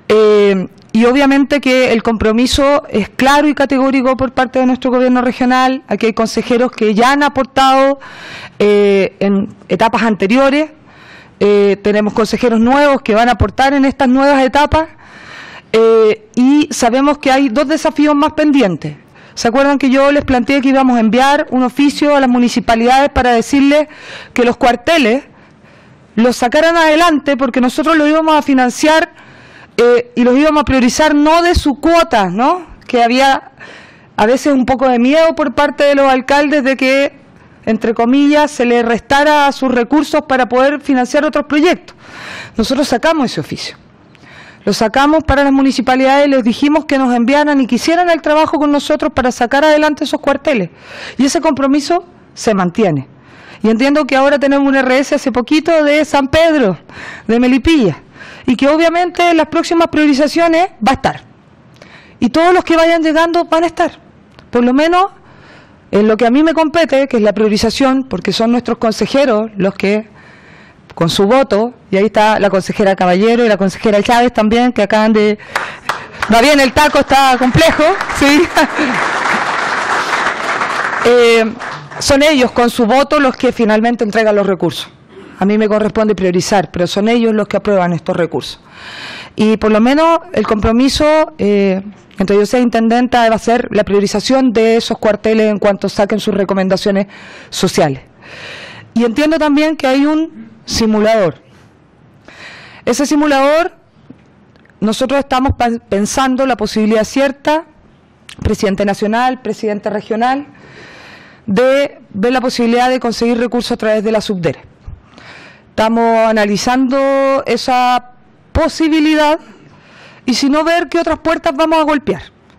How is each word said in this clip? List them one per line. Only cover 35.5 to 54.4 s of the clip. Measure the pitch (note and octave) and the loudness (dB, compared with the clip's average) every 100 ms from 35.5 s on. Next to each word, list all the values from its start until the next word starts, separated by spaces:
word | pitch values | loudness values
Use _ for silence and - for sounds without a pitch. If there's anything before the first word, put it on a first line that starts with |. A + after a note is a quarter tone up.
parte | A#3 D4 C#4+ | 0 -2 0
de | C#4+ | 0
los | C#4 C4+ | 2 2
alcaldes | C4 B3+ C#4+ D4 D4+ | 0 0 0 2 0
de | B3+ C4+ | 0 0
que, | C4 C4+ C#4 - - - - - - | 0 0 -2 -6 -20 -20 -20 -12 -4
entre | A3 A3+ | -2 -2
comillas, | A3+ A#3 C#4 C#4+ D4 D4 | 0 0 2 2 2 0
se | - A#3+ | -2 0
les | A#3+ | 0
restara | A#3+ A3+ - C#4 D4 D4 C#4 | 0 -4 0 0 2 2 2
sus | - C4 | 0 -2
recursos | B3 A3+ D4+ D4+ D4+ D4 | -2 0 0 0 -4 -2
para | C4 B3 | -2 0
poder | B3 C#4 C#4+ | 0 0 -2
financiar | - B3+ B3 D4 D4+ | -2 -2 0 -2 0
otros | D4 D4 | -4 -2
proyectos. | D4 F4 D4 - - - - - - - - | 0 2 0 -6 -20 -20 -20 -18 -18 -12 -6
Nosotros | A3 C4 C#4 | -4 -2 -2
sacamos | B3 D#4+ D#4+ A#3+ | 0 0 0 -2
ese | - | -4
oficio. | - - - - - _ _ - - - - - | -10 -10 -12 -16 -20 _ _ -20 -20 -20 -20 -8
Lo | - | -4
sacamos | G3 A3 C4+ C#4+ D#4 | -2 0 2 2 2
para | D#4 C4+ C#4 | 0 0 2
las | |
municipalidades | C4+ C4+ B3+ A#3 C4 C4 C#4 C#4+ | 2 0 0 0 0 2 2 2
y | |
les | C4+ | 2
dijimos | A3+ - C#4+ D#4 | 0 0 0 0
que | D#4 C4+ | 0 -2
nos | C4 A#3+ | 0 0
enviaran | A#3 C#4+ D4+ C#4 | 2 2 2 0
y | B3+ | 0
que | A#3+ | -2
hicieran | - E4+ F4 | 0 0 0
el | E4 | 0
trabajo | D4+ D4+ D#4 D#4 | 0 0 0 0
con | D4 | 0
nosotros | C#4+ - D4+ D#4+ | 0 0 -2 -2
para | - B3 | -2 -4
sacar | - A#3+ C#4 | -2 -2 2
adelante | D#4 D4+ D4+ D4 | 2 2 0 -2
esos | D4 D4+ | -6 -4
cuarteles. | C#4+ C#4 D#4+ B3 E3+ - - - - - | -2 -2 -2 -2 -4 -10 -20 -18 -12 -2
Y | |
ese | C4+ E4+ | 0 0
compromiso | D#4+ C4+ C4+ C#4+ D4 F4 - - - | -2 0 0 0 0 -4 -4 -20 -20
se | - - | -6 -2
mantiene. | G3 F3+ G3+ G3+ C#3+ C3 - - - - - | 0 -2 0 0 -2 -8 -20 -20 -20 -20 -4
Y | G#3+ | -2
entiendo | A3+ C4+ D4 C#4 | 0 0 0 0
que | C4+ | 0
ahora | C#4 | 2
tenemos | C#4+ | 0